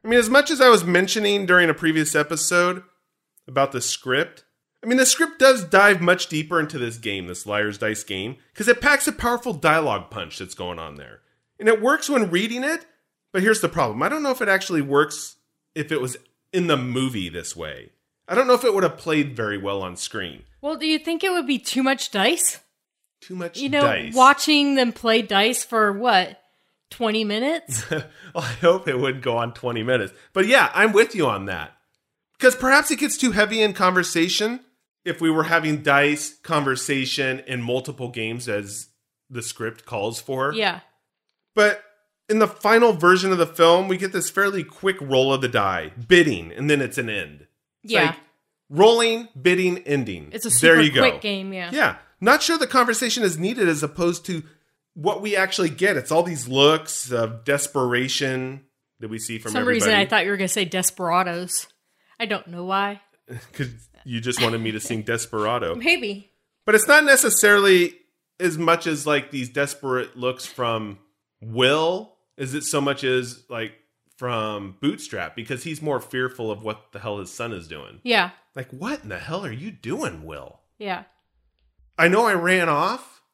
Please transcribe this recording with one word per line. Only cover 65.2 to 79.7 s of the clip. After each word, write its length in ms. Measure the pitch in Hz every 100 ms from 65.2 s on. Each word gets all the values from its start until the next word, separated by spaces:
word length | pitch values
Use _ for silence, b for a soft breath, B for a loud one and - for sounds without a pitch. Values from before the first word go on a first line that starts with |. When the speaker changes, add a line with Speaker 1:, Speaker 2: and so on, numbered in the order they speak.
| - 110 107 120 90 143
Speaker 2:
<laughs> 140 | 262
Maybe. 420 | - 220 202 _ _ _ _ -
Speaker 1:
But 100 | 214
it's 120 | 214
not 160 | 294
necessarily 920 | 294 262 247 - 208 208 196 185 175 - _ _ _ _
as 180 | 175 160
much 280 | 165 165 165
as, 180 | 151 143
like, 240 | 147 135
these 180 | 139 123
desperate 680 | 131 139 - 135 127 117 123
looks 280 | 123 127 -
from 540 | - 117 113 104 98 _ _ _ _
Will, 720 | 113 113 127 151 160 185 220 _ _ -
is 160 | 135
it 100 | 143
so 180 | - 147
much 220 | 139 139
as, 400 | 131 127 120 120 _
like, 240 | 117 110 107 _ _ _ _
from 600 | 123 117 107 104 98 95
Bootstrap, 540 | 143 - - 101 85 -
because 280 | 117 127
he's 180 | 165 151
more 180 | 151 131
fearful 520 | - 127 127 127 110
of 100 | 104
what 280 | 110 107 _
the 80 | 101
hell 180 | 107 101
his 120 | 92
son 200 | - 117
is 140 | 98 80
doing. 320 | 78 55 -
Speaker 2:
Yeah. 280 | 247 220 180 - _ 139
Speaker 1:
Like, 140 | 127
"What 300 | 131 202 294
in 60 | 107
the 80 | 90
hell 240 | - 170 180
are 60 |
you 200 | 117 196